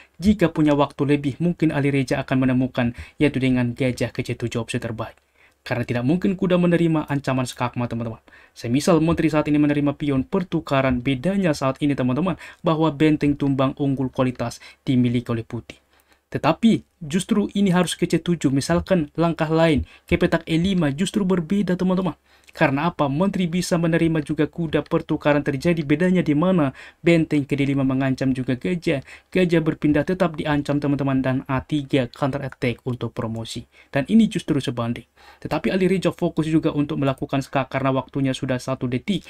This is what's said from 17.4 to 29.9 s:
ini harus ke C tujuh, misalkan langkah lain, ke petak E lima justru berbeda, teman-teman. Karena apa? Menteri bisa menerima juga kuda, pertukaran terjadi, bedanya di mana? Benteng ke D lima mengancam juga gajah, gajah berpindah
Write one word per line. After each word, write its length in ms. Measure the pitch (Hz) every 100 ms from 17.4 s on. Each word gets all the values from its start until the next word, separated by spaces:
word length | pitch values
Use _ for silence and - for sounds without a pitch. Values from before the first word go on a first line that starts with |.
| 202 202
ini 160 | 202
harus 240 | 180 170 -
ke 80 |
C 160 | 175 165
tujuh, 320 | - 170 143
misalkan 560 | 135 - 170 - 185 147 -
langkah 320 | 165 156 156
lain, 400 | 160 165 135 - -
ke 160 | - 175
petak 240 | 175 165
E 160 | - 160
lima 320 | 185 180 147
justru 320 | 143 196 202
berbeda, 480 | 185 185 156 202 196
teman-teman. 480 | 180 185 185 185 - _ _ -
Karena 400 | - 156 135 170
apa? 160 | - 143
Menteri 400 | 143 196 185 175
bisa 320 | 180 - 175
menerima 480 | 165 165 165 160 147
juga 160 | 151 151
kuda, 320 | - 165 156
pertukaran 560 | - 160 - 156 151 147
terjadi, 480 | 143 139 175 165 143
bedanya 320 | 147 180 185
di 160 | 156
mana? 400 | 147 180 185 139 - - _
Benteng 480 | 170 170 156 151 139
ke 80 |
D 80 | 139
lima 240 | 139 139 135
mengancam 480 | 131 135 131 135
juga 240 | 131 127 123
gajah, 480 | 185 180 170 139 - - _
gajah 320 | 185 180 170
berpindah 400 | 160 151 151